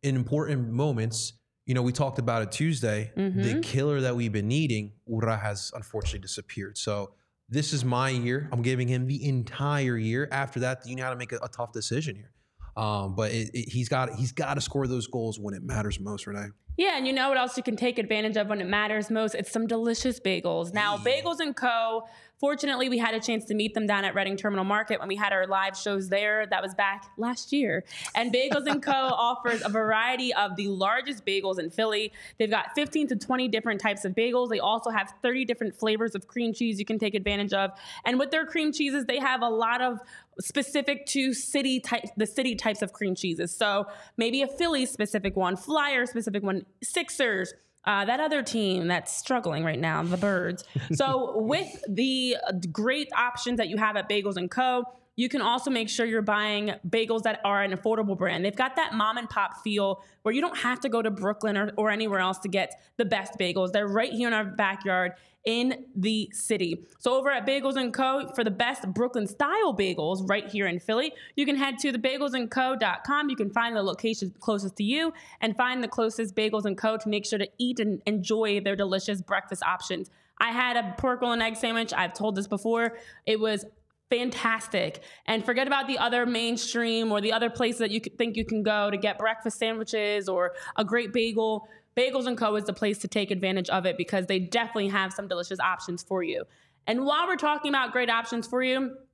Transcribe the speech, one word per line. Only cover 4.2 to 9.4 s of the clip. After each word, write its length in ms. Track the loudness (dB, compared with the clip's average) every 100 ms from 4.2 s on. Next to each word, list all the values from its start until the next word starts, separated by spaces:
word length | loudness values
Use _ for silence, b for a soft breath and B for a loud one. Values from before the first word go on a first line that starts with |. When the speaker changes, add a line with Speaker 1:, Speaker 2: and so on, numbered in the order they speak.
| 0
Speaker 1:
been 160 | 0 2
needing, 440 | 2 2 0 -2 -10 -4
Uhre 320 | 0 2 0
has 300 | -2 -4 -8
unfortunately 460 | -10 -6 -2 -2 -4
disappeared. 580 | -8 -10 -10 -8 -8 -6
So 340 | -2 -2 -4 b b b _
this 240 | -2 0
is 120 | 0
my 260 | 2 2 2
year. 380 | 2 0 -2 -2
I'm 100 | 0
giving 260 | 2 2 2
him 180 | 2 0
the 220 | 0 0
entire 680 | 0